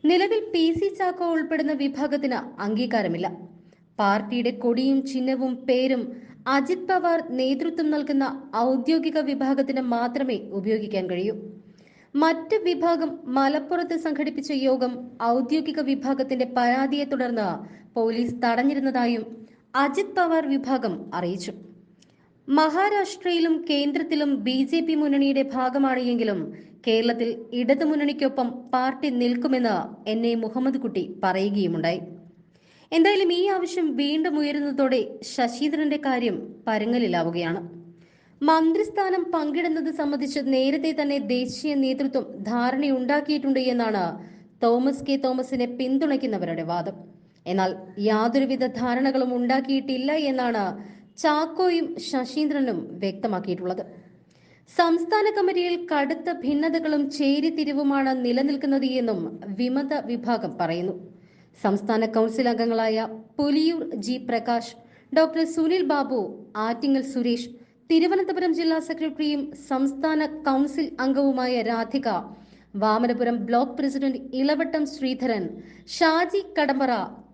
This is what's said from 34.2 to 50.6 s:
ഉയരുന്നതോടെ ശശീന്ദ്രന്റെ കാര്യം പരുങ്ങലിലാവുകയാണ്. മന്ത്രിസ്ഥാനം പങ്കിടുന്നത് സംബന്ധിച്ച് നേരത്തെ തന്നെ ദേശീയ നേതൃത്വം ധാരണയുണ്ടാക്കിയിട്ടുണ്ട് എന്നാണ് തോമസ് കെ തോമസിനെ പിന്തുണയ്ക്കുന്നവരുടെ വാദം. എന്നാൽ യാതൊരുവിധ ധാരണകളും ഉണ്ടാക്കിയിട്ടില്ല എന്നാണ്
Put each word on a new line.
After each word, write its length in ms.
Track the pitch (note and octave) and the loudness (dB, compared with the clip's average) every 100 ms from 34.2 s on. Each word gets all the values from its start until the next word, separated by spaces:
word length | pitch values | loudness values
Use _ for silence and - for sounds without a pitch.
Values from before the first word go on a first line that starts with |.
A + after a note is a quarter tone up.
| E4 D4 | 0 0
ഉയരുന്നതോടെ 600 | D4 D4 C#4+ C#4 C4+ B3 G3+ - - | 0 -2 -2 0 2 2 0 -8 -10
ശശീന്ദ്രന്റെ 680 | - A#3+ A#3+ D4 D4+ D4+ D4 C#4 | -2 -2 0 -2 0 0 0 0
കാര്യം 320 | B3+ A#3 F3+ - - | 0 0 -2 -8 -8
പരുങ്ങലിലാവുകയാണ്. 960 | - G#3+ G#3+ A#3+ G#3+ F3 E3 E3+ E3 F3+ E3+ - - - - _ _ - | -2 0 2 2 2 2 0 0 -2 -4 -6 -14 -20 -20 -20 _ _ 0
മന്ത്രിസ്ഥാനം 840 | C#4+ D#4+ D#4+ E4 G#4+ - F#4+ F#4 E4+ | 4 6 4 2 0 0 0 0 0
പങ്കിടുന്നത് 600 | E4+ D4 D4+ E4+ D#4 D#4 D#4 | -2 0 0 0 0 -2 -2
സംബന്ധിച്ച് 400 | D4 C#4+ C#4+ D4+ C4+ | -2 -2 -2 -2 2
നേരത്തെ 460 | C4 C4+ D4 D#4 | 2 2 2 0
തന്നെ 260 | D#4 C#4+ C#4+ G#3 | 0 0 -2 0
ദേശീയ 400 | B3 B3+ - D4+ C#4+ | -2 -2 -4 -2 0
നേതൃത്വം 500 | C4 C4 C4+ C4 - - | 0 0 0 -2 -4 -8
ധാരണയുണ്ടാക്കിയിട്ടുണ്ട് 1160 | G3 A#3+ A#3+ C4 C#4+ C4 B3+ D4 D4 D4+ C4+ C4+ B3+ | -4 0 0 0 0 0 2 0 0 -2 2 2 2
എന്നാണ് 300 | A#3+ A3+ G#3 E3+ - - - - - | 2 2 0 -2 -4 -14 -20 -20 0
തോമസ് 440 | A#3 A#3+ C4 C#4 - | 4 4 2 -2 -2
കെ 80 | C#4 | 0
തോമസിനെ 500 | C4 B3+ B3+ C4 A#3+ B3 | 0 0 -2 -2 -2 -2
പിന്തുണയ്ക്കുന്നവരുടെ 840 | C4 C4+ D4+ C4+ C4 G3+ E3+ E3 | 0 2 2 0 0 -2 -2 -4
വാദം. 320 | E3 F3 E3+ G3 - - _ _ - | -2 -2 -4 -8 -18 -20 _ _ -2
എന്നാൽ 260 | F#3+ F#3+ - - - | 0 0 -2 -12 -2
യാതൊരുവിധ 640 | G3+ G#3+ A#3 C4 C4+ C4 B3+ B3 | 2 4 4 2 2 0 -2 0
ധാരണകളും 520 | B3 A#3+ C4+ C4+ B3+ B3 | 0 2 2 2 0 0
ഉണ്ടാക്കിയിട്ടില്ല 760 | B3 C4 C4 C4+ C#4 B3+ C4+ D#4 C#4+ | 2 0 2 -2 0 -2 0 0 0
എന്നാണ് 380 | C4 B3 A3+ | 0 0 0